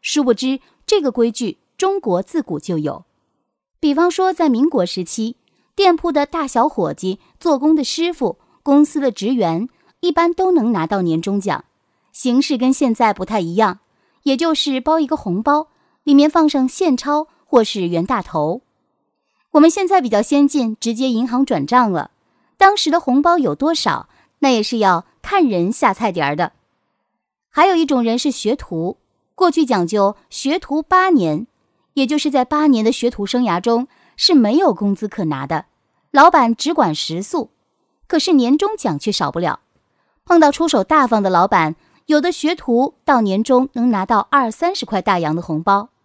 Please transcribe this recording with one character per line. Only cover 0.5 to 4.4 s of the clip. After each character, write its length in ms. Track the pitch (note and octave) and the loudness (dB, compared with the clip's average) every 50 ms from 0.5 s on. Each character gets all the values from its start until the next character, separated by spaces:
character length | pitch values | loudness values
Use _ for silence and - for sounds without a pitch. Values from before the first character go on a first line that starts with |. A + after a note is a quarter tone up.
| C4+ B3+ _ _ _ _ _ | -4 -4 _ _ _ _ _
这 160 | - G#4+ G4+ | 0 0 0
个 100 | D4 C4 | 0 -2
规 200 | A3 B3 A3+ A#3+ | 0 0 -2 0
矩 260 | A3 - B3 F#3+ - _ _ _ _ | -2 -4 -8 -8 -8 _ _ _ _
中 220 | - F#4 F#4+ G4 G4 | -4 -2 -2 -2 -2
国 220 | - A3+ F3+ F3 | -2 -2 -2 -2
自 200 | G3 - - E4 - | -4 -4 -6 -6 -4
古 160 | - E3+ D3 | -4 -8 -8
就 180 | - - F3 | -6 -6 -4
有。 280 | D#3 D3+ C#3+ - - - _ _ _ _ _ _ _ _ _ _ _ _ _ _ _ | -4 -4 -6 -8 -10 -16 _ _ _ _ _ _ _ _ _ _ _ _ _ _ _
比 140 | - D4 C#4+ | -2 0 2
方 180 | D4+ F4 F4+ | 2 0 0
说 200 | - - F#4 F#4 | 0 0 -2 -2
在 160 | F#4 - | 0 0